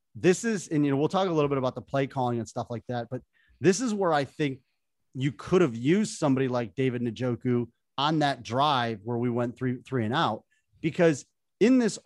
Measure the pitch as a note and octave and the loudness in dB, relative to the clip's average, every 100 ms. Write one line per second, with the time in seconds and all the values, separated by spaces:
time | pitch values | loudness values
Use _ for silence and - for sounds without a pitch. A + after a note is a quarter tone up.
0 | _ G#2+ D3+ F3+ A#3 G#3 - D3+ D3 C3+ | _ 0 2 2 0 -4 -2 0 2 2
1 | D3+ F#3+ F#3+ D#3+ C#3+ C#3 B2+ A#2+ - C#3 | 0 0 0 2 2 0 -2 -4 -4 -2
2 | C3+ C3+ B2 A#2+ G#2+ B2 A#2 A#2 - A#2+ | -2 -2 -2 -2 -6 -8 -8 -10 -8 -8
3 | A#2 B2+ _ _ _ - E3+ F#3+ B3+ G#3 | -8 -12 _ _ _ 0 2 2 -2 -2
4 | F3+ D3 C3 - D3 B2+ _ _ _ _ | 0 0 -2 -4 -4 -4 _ _ _ _
5 | _ B2+ C#3 - - F#3 D#3 A#2 B2+ G3 | _ -4 -4 -4 0 2 2 0 2 2
6 | G#3+ - D3+ C3 C3 B2 A2+ - C3 A#2+ | 0 0 0 2 0 -2 -4 -2 -2 0
7 | A#2+ G#2+ B2+ A#2 B2+ B2 A2+ _ _ - | -4 -2 -4 -2 0 0 -2 _ _ -2
8 | D3 D#3+ C#3+ C3 G#2+ B2 D3+ C3 A#2 G#2+ | 0 2 0 -2 -4 0 2 2 0 -4
9 | G#2+ A#2+ B2 A#2 A#2+ - B2+ B2 - C3 | -4 -2 -2 0 -2 -2 -4 -4 -4 -2
10 | A2 C#3+ C3+ A2 _ _ _ - D#3+ - | 0 0 0 -2 _ _ _ -8 -6 2
11 | E3 C#3+ - _ _ - A3 C4 A3 - | 2 2 -6 _ _ 2 4 6 4 -2